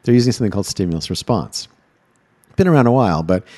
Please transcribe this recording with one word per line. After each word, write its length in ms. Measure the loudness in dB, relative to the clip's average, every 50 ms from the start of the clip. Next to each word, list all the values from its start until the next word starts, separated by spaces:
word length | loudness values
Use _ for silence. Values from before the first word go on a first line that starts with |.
They're 120 | 0 2 2
using 180 | 4 4 2
something 180 | 0 -2 -2 -4
called 160 | -2 -4 -6
stimulus 440 | -6 -4 -4 -4 -4 -4 -6 -6 -8
response. 580 | -10 -8 -4 -4 -4 -4 -4 -8 -12 -14 -16 -16 _ _ _ _ _ _ _ _ _ _ _ _ _ _ _ _ _
Been 120 | -2 2 2
around 180 | 4 4 4
a 60 | 4
while, 300 | 4 2 2 2 0 -2
but 220 | 0 0 -2 -2 -2 -6 -20